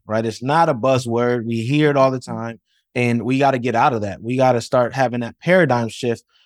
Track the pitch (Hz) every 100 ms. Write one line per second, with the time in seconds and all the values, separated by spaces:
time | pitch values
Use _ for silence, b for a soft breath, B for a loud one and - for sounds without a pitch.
0 | - 110 113 - 127 160 165 123 131 127
1 | 123 117 123 123 113 117 113 147 151 139
2 | 135 131 120 113 117 113 _ _ _ 127
3 | 120 117 110 135 139 131 123 113 143 117
4 | 101 87 110 127 131 120 - 127 117 127
5 | 123 120 117 - 170 185 151 120 113 -
6 | 123 113 _ _